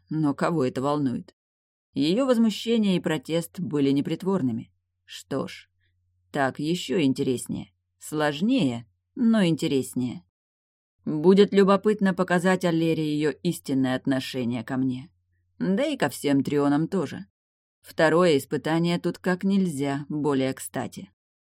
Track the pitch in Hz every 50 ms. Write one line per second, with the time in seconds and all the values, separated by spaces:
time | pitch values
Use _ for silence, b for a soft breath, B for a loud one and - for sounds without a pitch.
0 | _ _ 151 156 156 143 139 - 170 156 170 156 131 127 127 135 127 143 147 147
1 | 143 127 120 - - - _ _ _ _ _ _ _ _ _ _ _ _ _ 139
2 | 139 156 185 233 277 254 247 226 226 220 202 - - 226 233 233 214 196 180 165
3 | - - 156 147 - - 156 170 165 - - 185 170 120 - 147 139 139 139 143
4 | - - 160 160 - 185 196 175 131 127 110 - - - _ _ _ _ _ _
5 | _ _ - - - _ 143 131 - - - - - _ _ _ _ _ _ _
6 | _ _ _ _ _ _ - 147 139 127 120 - 147 156 175 180 - - 254 190
7 | 147 135 131 - 139 127 123 120 - - - - - - _ _ _ _ _ _
8 | - - 151 151 151 147 147 147 185 233 269 262 165 131 117 120 120 - _ _
9 | _ _ _ - 233 226 226 220 190 170 160 135 165 156 147 131 131 - - 127
10 | 123 120 - - - _ _ _ _ _ _ _ _ _ _ _ _ _ _ _
11 | _ - 151 156 151 180 196 196 202 196 202 196 196 190 196 196 - 208 214 214
12 | 196 190 185 - 180 - 175 180 165 190 185 180 - 175 165 165 165 165 160 160
13 | 156 151 151 147 151 151 139 - - 175 165 - - - 139 135 131 127 131 127
14 | - 135 135 131 - - - 131 123 117 123 120 113 - 139 131 131 131 127 127
15 | 131 - _ _ _ _ _ _ _ _ _ _ - 175 196 214 277 320 285 233
16 | 156 147 - - - 143 139 139 131 - 143 143 143 143 143 147 160 - - 190
17 | 147 120 - - 196 - _ _ _ _ _ _ _ _ _ _ _ - - -
18 | 165 156 156 170 185 175 151 135 - - 151 139 - 151 160 165 170 175 175 170
19 | - 175 170 - - 185 185 180 - 196 196 196 185 175 147 135 143 139 139 143
20 | 147 - 151 151 143 151 139 135 135 131 131 - - - - 139 117 - - -
21 | 185 - _ _ _ _ _ _ _ _ _